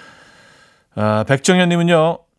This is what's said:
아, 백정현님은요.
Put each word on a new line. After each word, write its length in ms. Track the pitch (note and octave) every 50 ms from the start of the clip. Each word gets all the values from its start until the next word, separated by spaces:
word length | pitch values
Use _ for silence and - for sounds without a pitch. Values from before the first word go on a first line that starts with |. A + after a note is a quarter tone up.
| - - - - - - _ _ _ _ _ _ _ _ _ _ _ _ _
아, 280 | A2 G#2+ G#2+ G#2+ G#2+ G#2+
백정현님은요. 920 | - C#3 C3 - - F#3 F#3 F3+ F3 F3 E3+ E3+ F3 E3+ D#3 D#3 E3+ E3 - _ _ _